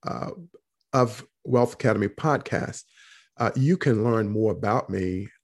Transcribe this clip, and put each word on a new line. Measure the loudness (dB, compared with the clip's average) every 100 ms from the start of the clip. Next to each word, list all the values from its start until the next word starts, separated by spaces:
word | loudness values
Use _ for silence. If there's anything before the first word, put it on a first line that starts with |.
| -8
uh, | -8 -8 -10 -18 -20 _ _ _
of | 2 2 0 -18 _ -2
Wealth | 2 2 0
Academy | 0 2 0
podcast, | -2 -2 0 -2 -4 -4 -10 -18 _ -20 -20 _ _
uh, | -2 2
you | 2 2
can | 2 2
learn | 2 2 0
more | 0 0
about | 0 0 0 0
me | -4 -2 -4 -8 _